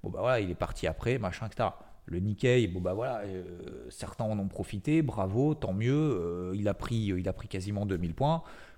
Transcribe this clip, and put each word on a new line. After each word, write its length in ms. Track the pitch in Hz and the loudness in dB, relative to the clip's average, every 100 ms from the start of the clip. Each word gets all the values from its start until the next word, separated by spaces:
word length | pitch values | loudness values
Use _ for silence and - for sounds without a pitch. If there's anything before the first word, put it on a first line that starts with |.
Bon, 60 | - | -8
bah 100 | - | -2
voilà, 200 | 113 123 | 2 2
il 100 | 95 | 2
est 40 | |
parti 320 | 85 - - 80 | -2 -4 -2 -2
après, 320 | 78 117 131 | 0 0 0
machin, 280 | 98 - 110 | -2 -4 -8
et 40 | |
cetera. 300 | - 107 - - - - | -2 -2 -2 -18 -16 -6
Le 120 | 85 | -2
Nikkei, 480 | 101 101 127 123 104 | 0 2 6 6 6
bon, 140 | 90 | 2
bah 100 | 90 | -2
voilà, 280 | 98 131 117 | 0 -2 -4
euh, 680 | 101 92 87 87 80 - 62 | -4 -6 -8 -10 -12 -12 -14
certains 360 | - 92 - | -12 -10 -4
en 140 | 110 107 | -2 0
ont 80 | 98 | -2
profité, 540 | - 95 101 151 160 | -2 -4 -2 2 4
bravo, 540 | 143 110 95 104 147 | 4 2 0 4 4
tant 180 | 151 104 | 2 0
mieux, 220 | 95 117 | 2 4
euh, 580 | 143 156 101 85 87 90 | 4 4 2 0 -2 -2
il 140 | 101 101 | 0 2
a 60 | |
pris, 360 | 98 - 117 104 | 0 0 0 2
euh, 80 | 90 | 2
il 80 | 92 | 0
a 20 | |
pris 160 | - - | -2 -6
quasiment 380 | 95 95 104 101 | -6 -2 -2 0
deux 100 | 92 | 0
mille 180 | 85 | 0
points. 280 | 82 139 165 - - - | 2 2 2 -2 -16 -18